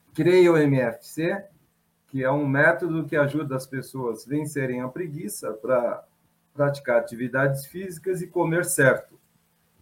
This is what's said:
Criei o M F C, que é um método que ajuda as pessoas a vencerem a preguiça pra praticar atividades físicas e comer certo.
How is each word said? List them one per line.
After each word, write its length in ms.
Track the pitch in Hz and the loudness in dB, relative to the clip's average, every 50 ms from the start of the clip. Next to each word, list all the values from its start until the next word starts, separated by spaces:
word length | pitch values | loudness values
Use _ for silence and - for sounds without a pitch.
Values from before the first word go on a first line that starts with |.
| _ _ - | _ _ -4
Criei 340 | 156 156 175 180 185 175 | 0 2 4 6 6 8
o 80 | 175 165 | 6 6
M 240 | 156 147 143 139 131 | 6 4 4 4 2
F 260 | 123 117 113 - - | 2 0 -2 -6 -10
C, 400 | - - 151 165 180 202 196 - - _ _ _ _ _ _ _ _ _ _ _ | -12 -6 -4 -2 -2 -2 -4 -8 -12 _ _ _ _ _ _ _ _ _ _ _
que 160 | _ - 135 127 | _ -6 -2 0
é 80 | 131 | 0
um 160 | 143 147 147 | 0 0 0
método 580 | 135 135 143 151 165 170 175 180 160 160 160 147 | 2 2 4 4 4 4 2 0 -2 -2 -2 -4
que 100 | - 160 | 0 0
ajuda 400 | 147 143 139 147 156 147 139 131 | 2 2 2 0 -2 -4 -4 -4
as 100 | 127 - | -6 -6
pessoas 600 | - 139 131 127 - - 131 123 117 110 - - | -8 -8 -10 -10 -8 -8 -6 -6 -6 -6 -8 -8
a 40 | 120 | -6
vencerem 500 | 143 151 151 147 - 143 135 127 123 123 | -4 -4 -4 -4 -4 -4 -4 -4 -4 -6
a 60 | 127 | -6
preguiça 640 | 127 - 165 180 156 143 160 196 202 - - 147 113 107 | -8 -8 -8 -8 -8 -8 -10 -10 -10 -10 -10 -8 -8 -8
pra 520 | - - 120 127 123 120 107 - - - _ _ _ _ _ _ _ _ _ _ | -6 -2 0 0 2 0 0 -4 -8 -10 _ _ _ _ _ _ _ _ _ _
praticar 460 | 139 143 139 139 - - 127 120 117 | -2 -2 -2 -2 -4 -2 0 0 0
atividades 640 | 117 - 120 113 127 120 123 135 139 139 135 135 - | 0 -2 -6 -8 -6 -4 0 0 0 0 0 -2 -6
físicas 560 | - - 180 196 185 170 - - 190 185 165 | -10 -12 -10 -10 -10 -12 -6 -4 -4 -4 -4
e 60 | 180 | -4
comer 360 | - - 175 160 160 160 175 175 | -4 -2 0 0 2 0 0 -2
certo. 560 | - - 151 135 127 - - - - _ _ _ _ _ _ _ _ _ _ _ _ _ _ | 0 0 4 4 4 4 2 -2 -10 _ _ _ _ _ _ _ _ _ _ _ _ _ _